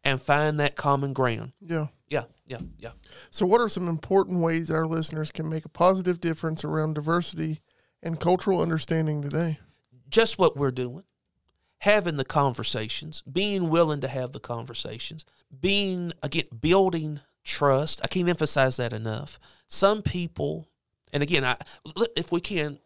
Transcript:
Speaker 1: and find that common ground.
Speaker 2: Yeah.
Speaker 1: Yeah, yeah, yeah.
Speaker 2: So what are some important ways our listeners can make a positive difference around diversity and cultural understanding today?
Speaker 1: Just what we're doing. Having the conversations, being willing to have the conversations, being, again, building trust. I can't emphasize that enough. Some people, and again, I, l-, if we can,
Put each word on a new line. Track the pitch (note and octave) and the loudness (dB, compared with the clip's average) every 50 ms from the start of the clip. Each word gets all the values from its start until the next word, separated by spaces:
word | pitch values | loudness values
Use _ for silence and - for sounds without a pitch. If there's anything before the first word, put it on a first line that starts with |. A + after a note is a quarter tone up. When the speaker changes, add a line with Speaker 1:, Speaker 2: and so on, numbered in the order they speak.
| _ | _
Speaker 1:
and | C#3+ C3+ C3 | 0 -2 -2
find | - - C#3+ D3 D3+ D3+ D3+ D3 | 2 2 2 4 4 2 2 2
that | D3 C#3+ - - | 0 0 -2 -2
common | - D3 C#3 C#3 C#3 C#3 | 0 2 2 2 0 -2
ground. | C3+ C3+ C3 B2 A2+ G#2+ A2 B2+ - _ | 0 0 0 0 0 -2 -6 -10 -14 _
Speaker 2:
Yeah. | G3+ E3 E3 D#3+ D3+ D3 _ _ _ _ | -10 -6 -4 -4 -4 -6 _ _ _ _
Speaker 1:
Yeah, | C#3+ C#3 A#2 - _ _ _ _ | -4 -4 -4 -6 _ _ _ _
yeah, | C3 A#2 F#2 - - - | -12 -12 -12 -14 -14 -14
yeah. | - A#2 - - _ - - - - - | -16 -16 -16 -16 _ -20 -20 -20 -20 -14
Speaker 2:
So | - - G#3+ | -4 -2 2
what | F#3 G3+ A#3+ | 4 4 4
are | A#3+ G#3+ | 4 2
some | - F#3+ F3+ F3 | -2 -2 -2 -2
important | E3 D#3 - - F#3+ G3 F#3+ - F3+ F3 | -2 -4 -2 2 4 4 4 4 0 0
ways | E3+ E3 E3 E3 E3 D#3+ | 2 2 2 0 -2 0
our | D#3+ D#3+ D#3+ D#3+ | 0 0 0 0
listeners | E3 E3 D#3+ - D3+ D#3 D#3 D#3 | -2 -2 -2 -4 -4 -6 -6 -6
can | - - D#3+ D#3 | -6 -6 -6 -4
make | D#3+ D#3+ - | -6 -6 -8
a | - | -10
positive | _ - E3 F#3 F#3+ F#3+ F3+ F#3 F3 E3+ | _ 2 4 4 4 4 2 -2 -2 0
difference | - E3+ E3 - - D#3+ D#3+ D#3 - | -2 -4 -4 -2 -2 -4 -4 -4 -4
around | D3+ D#3 D#3 D#3 D#3+ D#3 | -4 -2 -2 -2 -2 -2
diversity | D3+ D3 D#3 E3 F3 E3+ - - E3 D#3+ D#3+ D#3 D#3 _ _ _ _ _ _ _ _ | -4 0 0 0 0 0 -2 -6 -6 -4 -4 -4 -6 _ _ _ _ _ _ _ _
and | - E3+ E3 D#3 | -8 -6 -6 -2
cultural | - E3 F3+ F3+ - G#3+ F#3+ E3+ | 2 2 2 2 2 0 0 2
understanding | E3 E3+ E3 D#3 - - E3 D#3+ D#3+ D#3 D3+ D3 | 2 0 0 -2 -2 0 0 0 0 0 -2 -2
today? | C#3+ C#3 C#3 D3+ E3+ E3 D#3 - - _ _ _ _ _ _ B2+ _ - | -4 -4 -2 -2 -2 -2 -2 -4 -8 _ _ _ _ _ _ -20 _ 2
Speaker 1:
Just | - A3 A3+ A3 - - | 4 4 4 4 4 4
what | F#3 D#3 - | 4 4 4
we're | C#3 C#3+ C3+ | 2 0 0
doing. | B2+ B2+ B2+ B2 B2 E3 - _ _ _ _ _ _ _ _ _ _ _ _ _ _ _ - | 0 -2 -6 -6 -6 -12 -16 _ _ _ _ _ _ _ _ _ _ _ _ _ _ _ 4
Having | G3 G#3 G#3+ F3+ E3+ D#3 C#3+ | 4 4 4 4 0 -2 -2
the | C3+ | -2
conversations, | - - D3+ C#3+ C#3 A#2+ - A2 - - A#2+ A2 G#2+ - - - D#3 D#3 - - - | 0 2 4 4 4 2 0 -4 -2 -2 -2 -4 -4 -6 -8 -8 -10 -10 -10 -12 -4
being | C3+ F3 G3+ G#3 G3+ G3 F3 E3 | -2 -2 0 0 0 0 0 2
willing | D#3 E3+ E3+ D#3 D3+ C#3+ | 4 4 4 4 2 -2
to | C3+ C3 | -4 -4
have | B2 C3+ B2+ B2 | -4 -4 -6 -6
the | C#3 - | -8 -12
conversations, | - - A#2+ A#2 A#2+ B2+ A#2+ - - - A2+ A2+ - - D#3+ D#3 - _ _ _ _ _ - C3 | -8 -8 -8 -8 -8 -10 -10 -8 -8 -8 -8 -10 -10 -10 -12 -14 -18 _ _ _ _ _ -14 -2
being, | C#3 F#3+ G3 G3+ G3+ F#3+ F#3 F3+ F3 E3+ - _ - | 0 2 2 4 2 0 -2 -2 -4 -6 -8 _ -8
again, | C#3+ - D#3 - - - A2+ | -4 -4 -4 -4 -4 -10 -2
building | - D#3 F3 G3 G3 F#3 F3 E3 D#3 D#3 D3+ C#3+ _ _ _ _ _ | 2 4 6 6 6 4 2 -2 -4 -4 -6 -8 _ _ _ _ _
trust. | - - - D3 C#3 C3+ C3 D3 D#3+ - - - | -8 -2 2 4 4 4 4 2 0 -2 -2 -2
I | - | -2
can't | - F#3 F3 F3 | 0 0 2 2
emphasize | F3 E3 D#3+ D3 - C#3+ C3+ C3 B2+ - | 2 2 0 0 4 4 2 2 2 0
that | B2 A#2 | -2 -4
enough. | A2+ A2 A2 A2+ A2 G#2+ D3 D3 - - _ - - _ _ _ | -4 -4 -4 -4 -4 -6 -8 -10 -14 -18 _ -20 -20 _ _ _
Some | - - - G3 G#3+ G#3+ | 0 4 4 4 4 2
people, | G3+ - - F3+ F3 E3 _ - D3 C#3+ D#3 E3 D#3 _ _ _ _ _ _ _ _ _ - | 0 -2 -2 -2 -4 -6 _ -4 -4 -4 -4 -6 -10 _ _ _ _ _ _ _ _ _ -2
and | C#3+ C#3+ | -2 0
again, | D3 F3 D3 C3 | 2 2 2 2
I, | B2+ B2 - - - - - _ - D#3+ | 2 -2 -2 -6 -18 -18 -18 _ -14 -2
l-, | F#3+ A3+ - - - | -2 -2 0 0 -6
if | E3+ - F3+ | -4 0 -2
we | E3 | -2
can, | - - G#3 E3+ D3 D3+ C#3 - _ | -2 -2 -2 -2 -2 -4 -6 -10 _